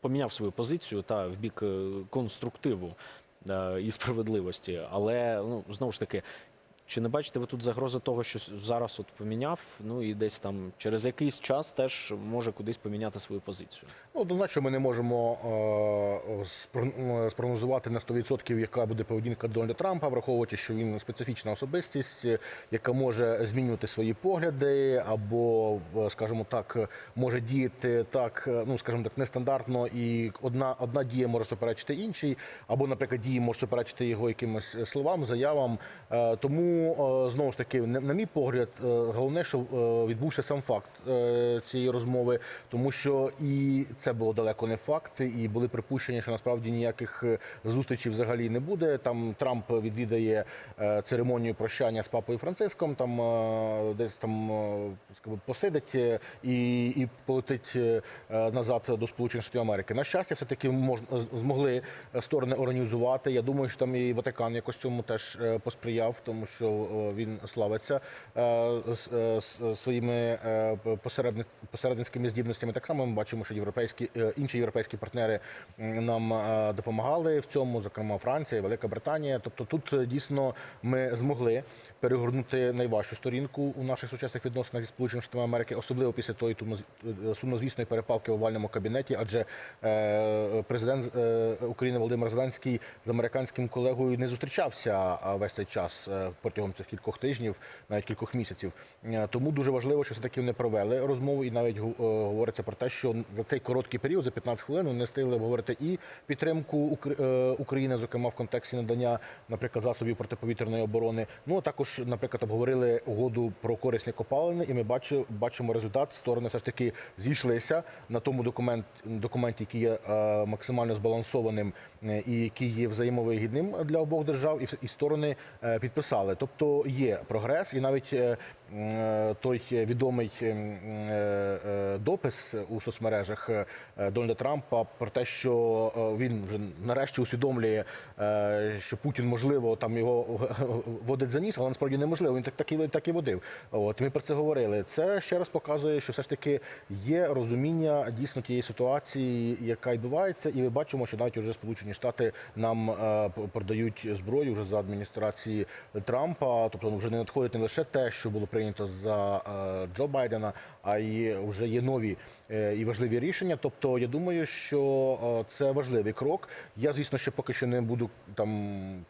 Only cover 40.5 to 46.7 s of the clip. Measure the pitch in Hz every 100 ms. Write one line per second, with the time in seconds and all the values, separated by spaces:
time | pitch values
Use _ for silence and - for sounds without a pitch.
40.5 | 143 - 110 - - 120 127 120 120 120
41.5 | 120 - 127 127 123 120 127 123 120 -
42.5 | - - 120 135 131 143 139 135 - 151
43.5 | 139 139 135 139 120 - 117 110 110 110
44.5 | 107 113 113 - 147 - - 131 117 113
45.5 | 107 120 120 - 135 - 123 113 110 -
46.5 | 120 113